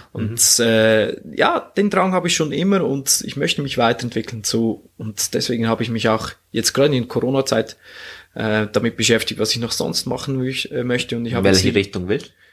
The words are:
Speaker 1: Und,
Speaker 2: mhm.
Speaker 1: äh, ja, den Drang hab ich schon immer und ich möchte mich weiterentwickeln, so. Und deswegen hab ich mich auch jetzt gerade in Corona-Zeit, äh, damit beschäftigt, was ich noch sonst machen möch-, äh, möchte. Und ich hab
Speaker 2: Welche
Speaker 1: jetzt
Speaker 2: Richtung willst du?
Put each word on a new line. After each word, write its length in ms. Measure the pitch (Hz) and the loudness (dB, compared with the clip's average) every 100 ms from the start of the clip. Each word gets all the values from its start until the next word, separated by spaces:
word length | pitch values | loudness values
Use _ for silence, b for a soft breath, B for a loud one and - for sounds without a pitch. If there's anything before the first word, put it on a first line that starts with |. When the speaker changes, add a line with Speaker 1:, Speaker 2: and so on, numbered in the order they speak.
| - | -10
Speaker 1:
Und, 460 | - 110 113 - - | -6 -6 0 2 4
Speaker 2:
mhm. 60 | 117 | 4
Speaker 1:
äh, 720 | 113 110 110 - - - - | 4 6 4 2 -2 -6 0
ja, 320 | - 339 - - | 2 0 -2 0
den 140 | 202 | 2
Drang 240 | 190 185 | 2 2
hab 120 | 185 170 | 0 0
ich 80 | |
schon 200 | - 156 | 0 -2
immer 300 | - 185 196 131 | 0 2 2 2
und 360 | 139 131 - - | -2 0 -2 -2
ich 100 | 135 | -4
möchte 260 | 156 - | -2 -2
mich 160 | 139 123 | -2 2
weiterentwickeln, 680 | 117 113 123 117 - 110 - | 2 2 -2 -4 -6 -6 -2
so. 440 | 113 113 - - - | 0 0 -2 -8 -12
Und 360 | 110 101 - | -10 -6 -4
deswegen 340 | 120 - 120 113 | -2 -2 0 2
hab 140 | 113 | 0
ich 80 | 117 | 0
mich 180 | 113 113 | 0 2
auch 220 | 110 - - _ | 2 -2 -12 _
jetzt 200 | 117 110 | -4 0
gerade 220 | - 147 131 | 2 4 2
in 140 | 120 | -2
Corona-Zeit, 680 | 120 113 135 135 113 113 - B B B B B - | -2 0 0 0 0 0 -6 B B B B B -6
äh, 320 | 110 107 107 | 0 0 0
damit 240 | - 117 113 | 0 0 0
beschäftigt, 420 | 110 113 - 104 | 2 2 0 -4
was 100 | 107 | -2
ich 80 | 117 | -2
noch 140 | 113 | -4
sonst 320 | - 165 - 131 | -4 -4 -4 -4
machen 320 | 127 - 131 | -4 -4 -4
möch-, 340 | 127 131 - | -4 -4 -6
äh, 140 | 131 123 | -4 -2
möchte. 320 | 123 - 120 | -2 -2 -4
Und 80 | 117 | -4
ich 80 | |
hab 100 | 120 | 2
Speaker 2:
Welche 240 | 98 95 95 | 4 4 4
Speaker 1:
jetzt 80 | 101 | 2
Speaker 2:
Richtung 320 | 95 95 90 | 0 -2 -2
willst 200 | 104 - | -4 -4
du? 40 | b b | b b